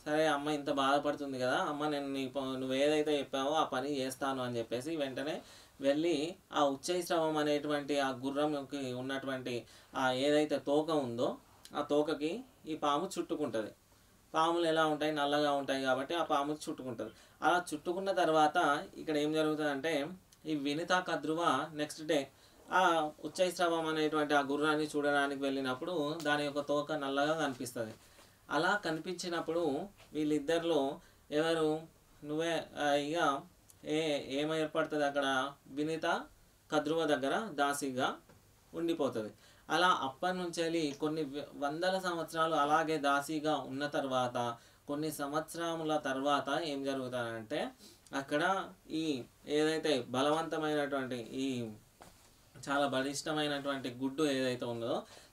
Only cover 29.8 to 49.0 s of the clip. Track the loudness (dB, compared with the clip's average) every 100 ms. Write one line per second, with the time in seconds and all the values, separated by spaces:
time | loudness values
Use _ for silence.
29.8 | -6 -12 -10 -4 0 0 2 0 2 2
30.8 | 2 -2 -12 -20 -4 0 2 2 2 0
31.8 | -4 -18 -20 -16 -6 -2 0 -2 -4 -2
32.8 | 2 2 2 2 2 2 -4 -18 -20 -14
33.8 | -2 0 0 -2 -2 -2 0 0 0 0
34.8 | 0 0 0 2 2 2 0 -6 -10 -4
35.8 | -2 0 0 -2 -4 -16 -20 _ -2 0
36.8 | 2 2 2 2 2 -2 -2 0 0 0
37.8 | -2 0 -2 -2 -12 -20 -20 _ _ -4
38.8 | -2 0 0 -2 -6 -10 -20 -20 -4 2
39.8 | 4 4 0 -2 -2 -2 -4 -2 -2 0
40.8 | -2 -2 -2 -2 -4 -6 -10 -6 -4 0
41.8 | 0 0 -2 -4 -4 0 2 4 4 4
42.8 | 4 2 2 2 2 -2 0 0 -2 -4
43.8 | -2 -2 0 2 0 0 -2 -4 -12 -16
44.8 | -6 -2 -2 -4 -2 -2 -4 -4 -4 -2
45.8 | 0 0 0 0 2 2 2 -2 -2 -4
46.8 | -2 -4 -4 -4 -4 -6 -6 -4 -4 -8
47.8 | -20 -20 -10 -8 -2 0 2 0 -2 -12
48.8 | -8 -4